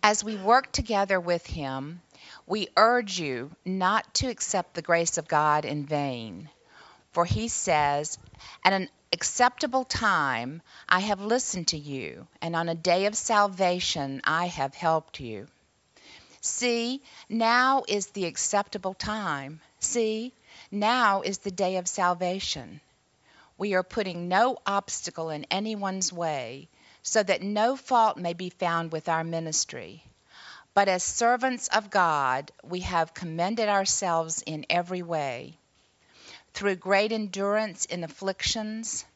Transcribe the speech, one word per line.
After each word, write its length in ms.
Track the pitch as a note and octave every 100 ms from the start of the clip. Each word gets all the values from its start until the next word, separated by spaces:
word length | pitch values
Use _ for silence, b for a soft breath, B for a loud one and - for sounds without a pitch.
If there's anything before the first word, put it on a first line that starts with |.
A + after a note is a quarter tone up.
As 200 | G#3+ G#3+
we 120 | G#3 G#3
work 360 | F#3+ A#3+ C4+
together 480 | - A#3 G#3 G3 F#3+
with 260 | F3 F3 -
him, 560 | E3 C#3 C3+ C#3+ F3 _ B B B -
we 220 | G#3+ F#3+ -
urge 420 | A3 B3 G#3+ F#3
you 320 | D#3 B2+ C3+ - -
not 480 | F#3+ F#3 G#3+ - -
to 120 | C4
accept 460 | A#3 - G3 F3
the 80 | -
grace 360 | D#3+ E3+ E3+ -
of 100 | D#3
God 380 | D3+ D3+ D3+ D3
in 200 | D3 C#3+
vain. 640 | D3 C#3+ B2 A2+ F2+ D3+ _ B B B B B
For 120 | - E3+
he 220 | G#3 A3+
says, 680 | - - D#3 D3 C#3+ D3+ - - B B B
"At 100 | -
an 160 | G3 F#3 _ _
acceptable 720 | F#3 - - B3 - D4 C4
time 760 | B3+ - A3+ F3+ C#3+ A#2+ B2 D#3+ B B B
I 120 | F#3
have 220 | G3+ G3+
listened 480 | G3+ A#3+ - F#3+ E3+
to 80 | D#3+
you, 500 | D3 C#3 F2 B1+ - _
and 140 | E3 E3+
on 140 | E3+
a 60 | E3
day 300 | F3 F3 G3
of 80 | G#3
salvation 1040 | - G#3+ G3+ F#3 F#3 F3+ - E3+ C#3 C3+
I 240 | - D#3+ F3
have 280 | D#3+ C3+ -
helped 440 | E3+ D#3+ - -
you." 280 | B2+ G#2+ G#2 _ _ _ _ _ B B B B
See, 600 | - - B3 A#3 A#3 C4 B B B
now 540 | A3+ A3+ A#3+ B3+ C4+ -
is 200 | G3+ F#3+
the 180 | - F3+
acceptable 680 | - - G#3 G3+ G#3 F#3 F#3+
time. 680 | - G#3+ G3 C#3+ C3+ D#3+ _ _
See, 540 | - A#3+ A3 A3 A#3+ - B B B
now 500 | G3+ G#3 B3+ A3+ G3
is 180 | - G3
the 120 | G3+
day 260 | F#3 F#3+ F#3
of 100 | F3+
salvation. 960 | - F3+ F3 F3+ F#3+ F#3+ D#3 A2 D3 _ _ _ _ b b b b
We 160 | G3+
are 100 | F#3
putting 440 | F3+ - F#3+ E3+ F3
no 300 | F#3 B3 B3+ -
obstacle 640 | G3+ - - - - E3
in 160 | D3+ -
anyone's 600 | F#3 G#3+ G#3+ G3 F#3+ F3+
way, 580 | F3 E3+ D3 A#2+ C3+ - b b b
so 180 | - A3
that 200 | G3 F#3
no 340 | G3 G#3 A3+ C4+
fault 420 | - B3 A3 D#3+
may 160 | F3
be 160 | E3+ F3+
found 420 | - F3 E3 E3
with 180 | D#3+ D#3+
our 140 | E3
ministry. 800 | E3 E3 E3 D#3 - C3 F2+ B2+ - _ B B B B B
But 140 | - G3
as 160 | F#3
servants 640 | - - A#3 B3 C4 B3 -
of 220 | G#3 G#3
God, 640 | G3+ F3 D3+ C3+ B2+ D3+ _
we 180 | - F3+
have 320 | F3+ F3+ E3
commended 560 | - F3 D#3+ F3 A3+ G#3+
ourselves 720 | G3+ F#3+ - F#3+ E3 D#3+ D#3+
in 240 | - D#3 -
every 340 | F3 F3 F3+
way, 540 | E3+ E3 C#3+ B2 - - _ _ _ _ B B B B B
through 220 | - G3+ F#3
great 360 | F#3 G3 G#3+
endurance 760 | A3 G#3 F#3 G3 G#3 A3 F3 -
in 180 | F3
afflictions 1040 | E3 - F#3+ F#3+ - A3+ G#3+ A3 A3+ - -